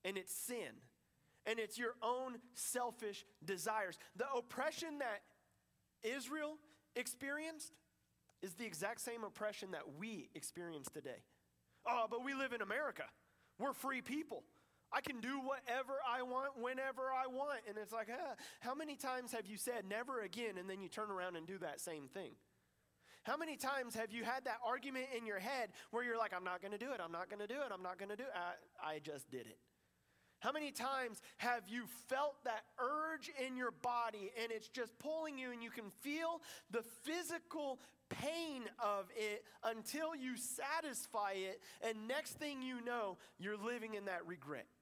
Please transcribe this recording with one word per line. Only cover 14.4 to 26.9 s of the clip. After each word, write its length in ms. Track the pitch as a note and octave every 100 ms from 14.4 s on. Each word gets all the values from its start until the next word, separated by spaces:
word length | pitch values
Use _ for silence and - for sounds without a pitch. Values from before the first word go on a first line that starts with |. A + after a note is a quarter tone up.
| - - _ _ _
I 100 | C4+
can 180 | C#4+ B3
do 200 | A#3 C#4
whatever 600 | C4 C4+ A#3+ B3 B3+ C4+ C4
I 140 | B3
want, 360 | B3+ B3+ C#4 C#4
whenever 540 | A#3+ C4 C4+ C4 C4
I 160 | C4 C4
want." 340 | B3+ C#4+ B3+ G#3+
And 100 | G#3
it's 140 | G3+
like, 180 | A3+ G#3+
"Ah, 240 | B3 E4 G#3 - -
how 140 | A#3+ C#4
many 200 | D#4 C#4+
times 360 | C4+ B3+ B3
have 140 | A#3 F#3+
you 120 | G#3
said, 280 | - A#3+ F#3+
'Never 360 | G#3+ B3 B3+
again,' 360 | G3 F#3+ A#3 F#3
and 120 | F#3
then 120 | F#3+
you 80 | F#3
turn 220 | - G#3+
around 240 | F#3+ F3+ E3+
and 100 | D#3+
do 120 | F#3+
that 220 | E3 -
same 260 | - D#3 C3+
thing?" 280 | G3 E3 - _ _ _ _ _ _ - - -
How 120 | C#4+
many 200 | E4 C#4+
times 380 | C4 C#4 A#3+ A3+
have 160 | A3
you 120 | A#3
had 220 | A3+ C4 C4
that 140 | A3+
argument 440 | A#3+ B3+ C#4 C4 C4 A#3+
in 80 | A3+
your 140 | G3+
head 320 | G#3 C4+ G#3+ - -
where 140 | A#3
you're 140 | B3 A3+
like, 140 | G#3+
"I'm 120 | F#3
not 180 | F#3 F3+
gonna 160 | G3 G3+
do 140 | B3